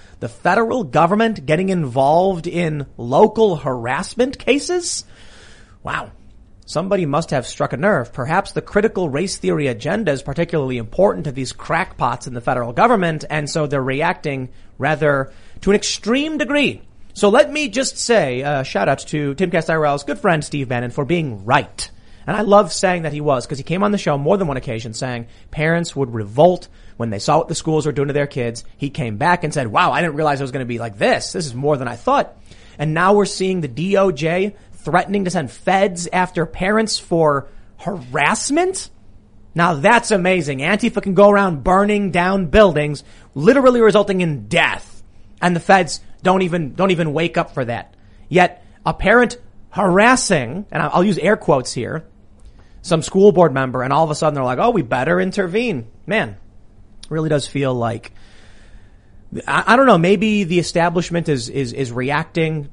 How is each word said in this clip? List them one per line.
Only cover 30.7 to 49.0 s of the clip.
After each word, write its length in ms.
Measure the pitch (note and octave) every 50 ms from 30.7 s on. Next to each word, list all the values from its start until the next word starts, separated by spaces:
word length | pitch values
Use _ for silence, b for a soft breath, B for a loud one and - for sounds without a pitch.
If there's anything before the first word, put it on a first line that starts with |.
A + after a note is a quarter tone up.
| A#2+ A2+
like 180 | A#2 A#2 G2+
this. 360 | G#2 D#3 B3 A3+ B2+ - - -
This 120 | F#3+ E3
is 100 | C#3+ A#2
more 220 | B2 C#3 D3 D3+
than 100 | C3 C3
I 100 | A#2+ -
thought." 380 | - - B3+ C#4 C#4 G3+ - - - b b b b b b b b
And 160 | D3 D#3 D#3
now 180 | E3 F3+ F#3+ G#3
we're 140 | G#3 G3
seeing 340 | F#3 - - F#3 F#3+ F#3+ F3+
the 80 | D#3 C3+
D 260 | A2+ C3 E3 G3 G3 G3
O 120 | G3 F#3+
J 440 | F3 C3+ D#3 D#3+ E3+ F#3 F#3+ G#3 - b b b b
threatening 540 | - - D#3 D3 F3+ - - G3 G3+ G3
to 40 | F3+
send 200 | E3 F3+ D3 A#2
feds 580 | - - - - F3+ F#3+ G3 G#3 F3+ E3+ F3 E3 -
after 320 | F3+ F3+ F3 - F3 D#3
parents 520 | - - - F#3 F#3+ G#3+ A3 A3 G#3 - -
for 500 | - - F3+ E3 D#3+ D3+ C#3+ C#3 C3 b b b b b b
harassment? 1120 | b - F3 G3 F3 B2 B2 B2+ D#3 C#3+ D#3 G#3 - - - C#4 D#4+ F4+ F#4 F#4+ - - - - - - - - - - - - - - - -
Now 200 | E3 E3+ F3 E3+
that's 360 | C#3 C#3+ G3+ A#3+ A#3 A#3 -
amazing. 500 | A3 F#3 F3 F#3 F#3 F#3 D3+ C#3+ C#3 C3
Antifa 420 | C3+ E3 G#3 G3+ - A3+ - G#3 -
can 100 | G3 F#3
go 140 | F3 G3+ G3+
around 320 | G3+ G3+ G3+ F#3 E3+ C#3 A#2
burning 480 | F#3 F#3 F#3+ G3+ G3+ G#3 G#3 G3+ F#3+
down 360 | E3 F3 F3 F#3 G3 G3 F#3
buildings, 580 | D3+ B2+ G#3+ G#3+ F#3+ D3 D3 D3+ D3 D3 - - b b b b b b
literally 480 | C3+ D3 G#3 C4 C#4 B3+ C4 B3 A#3+ A3+
resulting 400 | G#3+ F#3+ G#3 G3+ G#3 G3 F#3 F3+
in 260 | E3 D3 B2+ G#2 G#2
death. 540 | E3 E3+ D#3+ G#3+ G3 - - - - - - - - - - - - - -
And 120 | F3+ F3
the 60 | E3
feds 400 | - - G3 F#3+ F3+ D3 - - b b b b b
don't 200 | F#3 F#3 F#3+ F#3+
even, 320 | E3+ E3 F3 D#3+ B2+ A2+
don't 180 | - F#3 G3 F#3
even 200 | D#3 E3+ D#3 C#3
wake 240 | D#3 E3+ E3+ E3
up 160 | F3 D#3+ - -
for 120 | D3 C3
that. 300 | A2+ A#2 G2+ - - - b b b b b b b
Yet 360 | - F3+ F3+ E3+ - - b b b b b
a 80 | D#3 D#3+
parent 420 | -